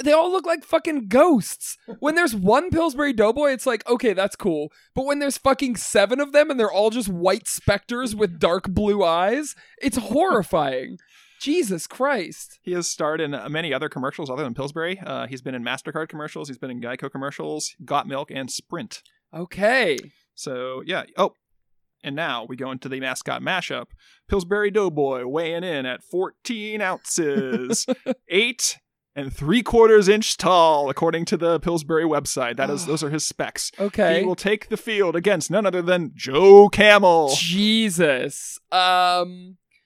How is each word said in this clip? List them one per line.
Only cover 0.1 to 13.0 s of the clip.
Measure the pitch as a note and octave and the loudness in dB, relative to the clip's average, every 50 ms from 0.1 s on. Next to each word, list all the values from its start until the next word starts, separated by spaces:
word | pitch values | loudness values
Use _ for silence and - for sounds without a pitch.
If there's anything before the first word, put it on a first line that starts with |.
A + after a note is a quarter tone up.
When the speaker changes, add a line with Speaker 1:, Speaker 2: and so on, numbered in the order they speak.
Speaker 1:
all | D4 D#4+ E4 F4+ | 4 4 4 2
look | F4+ F#4 C#4+ | 0 -2 -2
like | F4 E4 D#4+ - | -2 -6 -6 -4
fucking | - - D#4+ D#4+ E4 D#4 C#4+ A3+ F#3+ | -2 -2 -2 -2 -2 -6 -6 -6 0
ghosts. | F#3+ B3+ D#4 F#4 D#4 A3+ - - - - - - - - _ - | 4 4 6 6 4 2 0 -2 -10 -12 -12 -14 -16 -16 _ -20
Speaker 2:
<laughs> | - - | -16 -4
Speaker 1:
When | - D4 D#4 | -2 0 0
there's | E4+ F4 D4+ A3+ | 2 0 0 0
one | G#3 F3+ F#3+ A3 C#4 E4+ F4+ | 0 2 4 4 4 2 0
Pillsbury | - D#4+ E4 E4 B3 C4 D4 C#4+ C4+ | -2 0 0 0 0 -2 -2 -2 2
Doughboy, | G#3 G#3 G#3+ A#3 C#4 D4 C#4+ | 2 2 2 2 2 0 0
it's | C4+ A#3 - | 0 0 -2
like, | C4 A#3+ A3 - - | -4 -4 -4 -2 -2
okay, | A#3+ A#3+ - A#3+ F#3+ | -2 0 0 0 0
that's | F3+ F#3+ G3+ - | 2 0 -2 -4
cool. | - - G3+ E3 D3+ D3 D3+ - _ _ _ _ | -4 -4 -4 -2 -2 -6 -8 -10 _ _ _ _
But | B3 C4 | -6 -2
when | C#4 C#4+ C#4+ | -2 -2 0
there's | C#4+ C#4 B3+ - | 0 -2 -4 0
fucking | - C4+ C4+ C4 C#4+ B3+ A#3+ F#3 | 2 2 2 2 0 -4 -4 -6
seven | - - - G#3+ G3 G3+ B3 C4 | -6 0 2 2 4 4 2 -2
of | D4 C#4+ C#4 | -2 2 4
them | D4 D4+ D#4 | 4 4 4
and | C#4 B3+ | 2 0
they're | A3 G3+ | 0 0
all | D#3+ F#3+ G#3 A3 | 0 0 0 0
just | G#3+ B3 A3 F#3+ | 0 -2 -6 -6
white | F#3 E3+ F3 F#3 F#3+ A3+ - - | -6 -2 0 0 0 0 -4 -8
specters | - - - - G3+ G3 - - A#3+ A#3+ C4 A#3+ A3 | -10 -4 0 0 0 0 -2 -6 -6 -6 -6 -6 -2
with | G#3 G#3+ F#3+ E3+ D#3+ | -2 -2 -2 -2 0
dark | F3 F3 E3+ F#3+ - G3 | 0 2 2 0 -2 -2
blue | F3+ G3 G#3 G#3 G3+ G3+ F#3+ | -2 0 2 2 2 2 2
eyes, | E3 E3 E3+ F3+ G3 A#3 C#4+ D4+ C4+ - - - _ _ - | 2 2 2 2 0 0 -2 -4 -8 -12 -16 -20 _ _ -6
it's | - C4+ - B3+ | -6 -4 -4 -4
horrifying. | G#3+ - A3 C#4+ F4+ F#4+ E4+ A3 F3 - - E3+ D3 C#3 C3 B2+ B2+ - - F3 _ _ _ - | -4 -2 0 0 2 2 2 0 0 0 -2 -2 -2 -2 -4 -6 -8 -8 -14 -16 _ _ _ -20
<laughs> | _ _ _ _ | _ _ _ _
Jesus | - C4 D4+ F4+ D#4+ G3+ F#3+ D#3+ - - | -4 -2 0 0 0 -2 -2 -6 -8 -12
Christ. | - - B3+ C#4 C#4+ A3+ E3+ D#3 D#3 - - - - _ | -6 -4 -2 -2 0 -2 -4 -8 -12 -16 -18 -20 -20 _
Speaker 2:
He | _ - F3+ | _ -6 -6
has | F3 E3+ - | -4 -4 -6
starred | - - | -6 -4